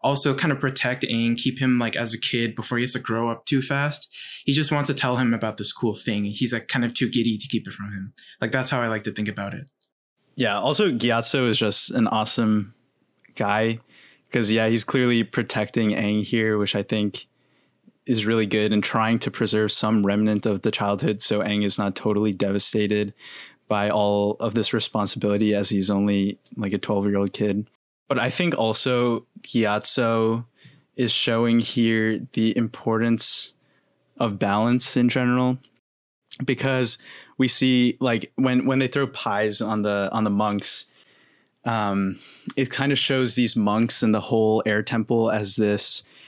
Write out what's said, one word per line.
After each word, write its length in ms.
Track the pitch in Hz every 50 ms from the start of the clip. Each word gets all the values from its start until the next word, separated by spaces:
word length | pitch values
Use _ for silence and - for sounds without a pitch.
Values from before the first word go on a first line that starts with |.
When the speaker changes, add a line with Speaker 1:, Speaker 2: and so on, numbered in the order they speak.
Speaker 1:
also 320 | - 131 143 139 - 143 131
kind 160 | 135 175 165
of 60 | 139 127
protect 440 | - 135 131 - - 123 127 127 -
Aang, 320 | - 117 113 113 117 117
keep 220 | 117 - 131 120 123
him, 180 | 135 131 127 123
like, 160 | 120 113 110
as 160 | 127 120 113 113
a 40 | 113
kid 340 | - - - 120 117 117 110
before 240 | - 110 - 123 120
he 40 |
has 100 | 120 120
to 60 | - 127
grow 300 | 123 - 113 113 117 120
up 140 | 117 - _
too 180 | - 143 135
fast, 500 | 131 - 143 139 143 151 151 - - - - - - - - - -
he 80 | -
just 200 | 139 147 151 139
wants 160 | 156 147 143 -
to 60 | 139
tell 220 | 135 - 127 123
him 160 | 120 131 117 117
about 220 | 110 113 110 107
this 160 | - 101 -
cool 220 | - - - 113 101
thing. 300 | - - - 107 104 104
He's, 280 | 101 101 - 127 117
like, 160 | 120 113 - -
kind 160 | - 131 120
of 100 | 117 120
too 140 | - 131 113
giddy 300 | 117 120 113 117 110 104
to 80 | - -
keep 180 | - 107 - 98
it 40 | -
from 120 | - 101 104
him. 200 | 101 98 95 - _ - - - - _
Like, 100 | - 113
that's 180 | 120 131 123 -
how 100 | 147 127
I 80 | 120 113
like 160 | 110 107 104
to 80 | 110
think 160 | 101 - 104 107
about 260 | 101 - 101 98 104
it. 160 | 131 139 - _ _ _ _ _ _ _ _ _ _ _ _ _
Speaker 2:
Yeah, 220 | - 123 107 101 104
also 320 | 101 135 151 - 214 185
Gyatso 580 | 135 113 110 120 117 117 117 - - 139 127 120
is 100 | 110 -
just 320 | 113 104 98 - - -
an 160 | - 123 113 104
awesome 680 | 113 107 107 - - - 117 110 107 107 101 101 - _ _ _ _ _ _ _ _ _ _ _ _
guy 420 | - 113 101 101 107 110 113 113 113 - _ - - - - - _ _ _
'cause, 180 | - 123 113 104
yeah, 180 | 110 113 113 110
he's 140 | 117 113 -
clearly 380 | - - 135 127 123 120 117
protecting 680 | 113 110 - - 113 - - 113 107 - - 123 113 104
Aang 340 | 104 - 107 104 104 107 101
here, 340 | - - 113 110 110 110 104
which 160 | 104 98 -
I 80 | 101
think 440 | 95 - 110 107 104 101 - - - _ _ _ _ _ _ _ _ _ _ _ _ - _ _ _
is 220 | - 123 110 104
really 200 | 107 117 113 110
good, 260 | 101 107 107 104 107
and 100 | 107 104 98
trying 340 | - - 120 110 110 117 113
to 100 | - 110
preserve 400 | - - 120 104 - 107 107 104
some 320 | - - - 107 110 107 101
remnant 400 | 98 101 104 107 107 107 101 -
of 160 | 113 104 95
the 80 | - 110
childhood 500 | - - 107 101 101 98 - - 107 101
so 160 | - - 107 104
Aang 240 | 101 104 104 104 104
is 140 | 101 98 -
not 160 | 104 101 92
totally 360 | - - 110 104 101 107 107
devastated 840 | 95 92 101 98 98 101 - - - 107 107 101 107 104 104 104 - _ - - - - - - - _ _
by 220 | _ 107 104 101 104
all 480 | - 107 104 101 104 101 101 104 104 -
of 120 | 113 113 117
this 200 | 117 107 - -
responsibility 800 | 113 - - - 110 101 95 - - 101 104 101 104 110 104 104
as 160 | 101 101 -
he's 180 | 104 98 95 98
only, 480 | 104 98 101 101 101 101 98 98 101 _ _ _ -
like, 160 | - 107 95 104
a 40 | 98
twelve-year-old 540 | - - 110 101 98 104 101 98 101 98
kid. 340 | - - 107 104 98 104 110 - _ _ _ _ _ _ _ _
But 100 | 139 117
I 120 | 113 127
think 260 | - - 180 175 -
also 720 | - 113 110 107 - - 131 127 123 123 123 117 110 - _ _ -
Gyatso 1040 | - - - 117 110 104 104 107 - - - - 120 113 113 113 113 110 113 117 120 _ _ _ - - - _ _ _ _
is 140 | - 123 117
showing 460 | - - - - 117 113 117 117 117 117
here 600 | 110 - - 120 117 113 113 113 110 110 110 - - - -
the 220 | - 110 113 -
importance 960 | - 117 110 - - - 120 113 110 117 117 117 110 - - - - - - _ _ _ _ _ _ _ _ _ _ _ _ _ -
of 200 | 120 113 101 98
balance 580 | 110 101 98 104 110 120 123 127 - - -
in 120 | 123 123 120
general, 500 | - 131 127 123 123 127 127 127 127 131 _ - _ _ _ _ _ _ _ _ _ _ _ _ - - 135
because 540 | 131 131 - 131 135 131 127 127 113 - - - - - - - - _ -
we 100 | 131 123
see, 480 | - - 131 131 127 123 123 123 - -
like, 300 | 131 127 117 110 - - _
when, 300 | - 135 131 127 127 -
when 120 | 135 131 135
they 100 | 135 127
throw 180 | - 147 139 127
pies 520 | 135 - - 117 101 101 107 107 104 -
on 220 | 113 107 110 107
the, 260 | 101 104 101 101 101 -
on 120 | - 113 107
the 60 | 104
monks, 560 | 101 101 107 104 101 101 - - - - - _ _ _ _ _ _ _ _ _ _ _ _ _ _ _ _
um, 540 | 117 117 110 104 101 98 98 98 98 98 - - - - - - - -
it 140 | - 135 123
kind 220 | - - 135 143
of 60 | 139 131
shows 360 | - - 139 131 127 120 -
these 220 | - 120 110 -
monks 460 | 120 104 104 104 110 117 117 - -
and 120 | - 110 107
the 60 | 101
whole 420 | - - 113 113 110 110 107 110 -
air 160 | 107 104 104
temple 480 | 107 - - 113 110 - 120 117 113 110
as 260 | - 107 107 98 -
this 460 | - 107 104 104 101 - - - - - - - - -